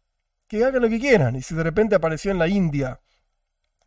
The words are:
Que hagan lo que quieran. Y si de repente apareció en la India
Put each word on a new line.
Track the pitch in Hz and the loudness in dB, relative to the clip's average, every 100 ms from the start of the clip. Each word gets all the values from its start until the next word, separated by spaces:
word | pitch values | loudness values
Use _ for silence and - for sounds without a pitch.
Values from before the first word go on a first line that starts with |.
| _ _ _ _ _ | _ _ _ _ _
Que | 208 254 | -2 0
hagan | 262 | 2
lo | 233 | 0
que | 226 | 0
quieran. | 277 220 123 | 4 4 4
Y | 127 | -2
si | - | -6
de | 160 | -4
repente | 165 160 220 | -2 0 2
apareció | 190 160 156 196 | 2 0 -4 -4
en | 190 | -2
la | 165 | 0
India | 202 170 143 127 127 _ _ _ _ _ _ _ _ | 0 0 -2 -6 -8 _ _ _ _ _ _ _ _